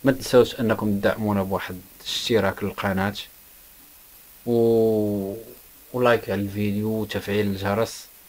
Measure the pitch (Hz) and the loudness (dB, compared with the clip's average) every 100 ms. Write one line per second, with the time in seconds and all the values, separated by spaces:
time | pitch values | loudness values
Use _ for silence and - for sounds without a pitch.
0 | 135 131 113 127 113 - 113 104 107 101 | 2 0 4 4 4 0 -2 0 0 0
1 | 104 - 107 101 95 95 - 92 - - | 0 0 0 0 0 -4 -6 -12 -14 -16
2 | - - - 113 95 92 101 - 101 95 | -8 -6 0 2 2 -2 -6 -4 -2 0
3 | 98 101 - - - - - - - - | -2 -4 -14 -20 -20 -20 -20 -20 -20 -20
4 | - - - - 120 117 117 113 113 110 | -20 -20 -20 -12 0 2 4 6 4 2
5 | 104 101 98 101 - - - - - 123 | 0 -2 -4 -8 -14 -20 -20 -20 -10 0
6 | 123 113 117 98 101 101 104 101 107 110 | 2 2 0 -4 -2 -2 -2 -2 -2 -4
7 | 107 101 98 101 101 95 98 101 113 - | -4 -6 -2 -2 0 -2 -2 -2 -2 -6
8 | - - | -18 -20